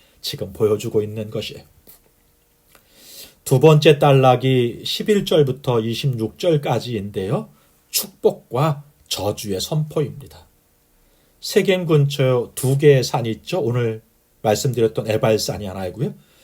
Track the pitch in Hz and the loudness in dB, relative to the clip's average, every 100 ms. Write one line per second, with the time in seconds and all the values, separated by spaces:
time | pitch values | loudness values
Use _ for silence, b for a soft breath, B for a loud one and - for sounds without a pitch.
0 | b b - 143 98 - 107 104 113 107 | b b -10 -10 -8 0 0 0 -2 -2
1 | 107 110 104 110 - 107 - _ _ - | -2 -6 -8 -8 -10 -14 -20 _ _ -20
2 | _ _ _ _ _ _ _ B B B | _ _ _ _ _ _ _ B B B
3 | B B B B - 135 156 156 160 143 | B B B B 0 6 6 8 6 6
4 | 151 135 131 127 131 131 117 - - - | 6 6 6 4 2 2 0 -4 -10 -6
5 | 190 202 - 175 135 117 - 120 113 113 | 0 0 2 2 2 -2 -2 -2 -2 -4
6 | 139 113 107 - 180 156 160 117 123 110 | -4 -2 -6 -4 0 0 0 -4 -4 -8
7 | 101 101 95 180 226 b b b b - | -6 -6 -4 -6 -8 b b b b -8
8 | - - - - - 120 156 143 - _ | -8 -2 -2 -2 -6 -2 0 -2 -10 _
9 | - - 101 107 104 92 - 156 151 160 | -12 -6 -4 -4 -6 -6 -4 -4 -2 -4
10 | 120 - - - _ _ _ _ _ _ | -4 -8 -18 -20 _ _ _ _ _ _
11 | _ _ _ _ - 214 190 180 170 151 | _ _ _ _ -2 0 2 0 2 2
12 | 139 - 131 123 113 - 127 139 151 135 | 2 0 0 0 -2 -4 -2 4 6 4
13 | 117 135 113 107 - 180 117 123 117 110 | 2 -2 -4 -6 -6 -4 -2 -2 -2 -6
14 | _ _ _ _ 113 104 131 117 113 - | _ _ _ _ 0 0 0 0 0 0
15 | 107 107 113 107 - 95 101 95 92 98 | -2 0 2 0 -2 -8 -8 -8 -8 -6
16 | 185 - b b | -6 -8 b b